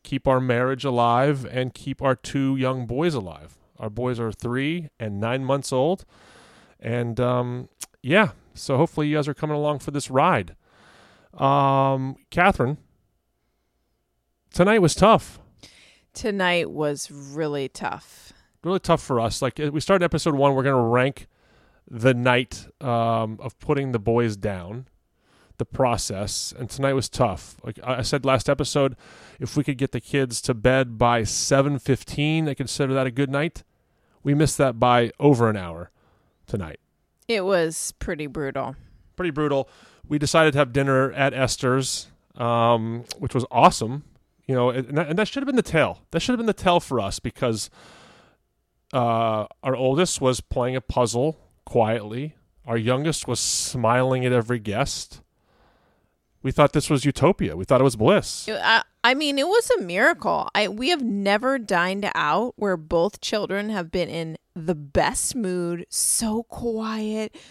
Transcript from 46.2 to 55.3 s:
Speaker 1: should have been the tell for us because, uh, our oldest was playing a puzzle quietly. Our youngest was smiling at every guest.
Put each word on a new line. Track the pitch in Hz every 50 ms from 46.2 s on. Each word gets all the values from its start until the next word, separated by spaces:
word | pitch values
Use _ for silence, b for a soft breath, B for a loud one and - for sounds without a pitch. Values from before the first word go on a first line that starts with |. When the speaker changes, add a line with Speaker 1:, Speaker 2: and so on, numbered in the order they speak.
Speaker 1:
should | - -
have | 247 226
been | 233
the | 214
tell | - - - 185 175 165
for | - - 139 113
us | 98 98 - -
because, | - 113 - - 135 120 110 104 - B B B B B B B B B B B B B B B _ _ _ _ _ _ _ _ _ _
uh, | - 131 120 117 113 113 117 113 110 107 104 - - _
our | - 131 131
oldest | 120 131 127 135 160 180 - - -
was | 139 127 123 -
playing | - _ - 131 120 127 131
a | 131
puzzle | - - - 127 123 104 117 120 139 160 156 - _ _ _ _ _
quietly. | - - 120 110 110 117 113 104 104 113 127 147 156 - _ _ _ _ _ _
Our | 120 117
youngest | 117 107 123 127 135 151 165 147 - - -
was | 123 -
smiling | - - - - - - - 127 113 110 123 127 127 131 131 127 127
at | 123
every | 123 120 110 117 123 113
guest. | 104 107 98 117 139 - - - - - - - _ _